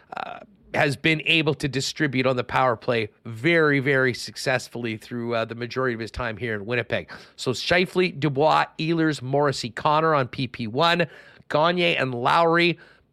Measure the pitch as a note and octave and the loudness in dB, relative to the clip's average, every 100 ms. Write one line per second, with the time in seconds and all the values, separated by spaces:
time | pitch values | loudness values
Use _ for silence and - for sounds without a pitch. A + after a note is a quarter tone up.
0 | - - - - - _ - A#2+ D3+ C3 | -14 -10 -10 -10 -18 _ -8 0 0 2
1 | E3 D#3 C#3+ E3 D3+ C#3 D#3+ C#3 C3+ - | 0 0 2 2 2 0 -2 -2 -4 -2
2 | D3+ C3 B2+ B2 A#2 C3+ C3 A2+ - A#2+ | -2 0 0 0 -2 2 2 0 0 -2
3 | G#2+ _ A#2 A2+ D3 E3+ D#3 C#3 C3+ C3+ | -2 _ -16 -4 2 4 4 2 2 2
4 | C3 A2+ - - - B2+ - A#2+ A#2+ A2 | 2 -2 -8 -8 -2 -2 -2 -8 -8 -8
5 | - B2 A#2 A#2 A2+ A#2 A#2+ B2+ C3 A2+ | -8 -8 -4 -2 -2 -6 -8 -4 -2 -2
6 | A2+ - B2 A2 A#2 G#2+ G2+ B2 A#2 A2 | -6 -6 -6 -6 -6 -6 -4 -4 -2 -4
7 | E2 - - - - A#2 - F3 F#3 F#3 | -6 -16 -20 -10 -4 -4 0 2 2 0
8 | F#3 C#3 D3+ C3 D3+ D3+ D3+ - D#3+ E3 | -2 0 -2 2 4 4 2 -2 -2 0
9 | D#3+ D3 B2+ C#3+ D3 B2+ A#2+ - D#3 D3+ | 0 0 -2 0 2 0 -6 -2 2 2
10 | D#3+ D3+ B2+ - B2+ - A2+ B2 E3+ F3 | 2 2 0 -4 -8 -6 -6 0 2 2
11 | E3 - - - - D3 D#3+ F3+ F3 C#3 | 0 -4 -20 -20 -4 2 2 2 0 0
12 | C3 A#2+ C3 D#3 E3+ E3 E3+ D#3+ - - | -2 -2 2 4 4 4 4 0 -8 -20
13 | _ | _